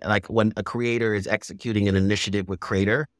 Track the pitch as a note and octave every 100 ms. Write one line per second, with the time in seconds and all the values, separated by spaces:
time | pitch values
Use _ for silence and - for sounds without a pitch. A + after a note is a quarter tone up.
0 | F#2+ G#2 - A2+ A2 G#2+ G2 A#2+ A#2+ A#2
1 | A2+ G#2 F#2+ G#2+ - - A#2+ G#2 G2+ G2
2 | G2 G#2 - G2+ F#2 F#2 - G2 G2 B2+
3 | D3+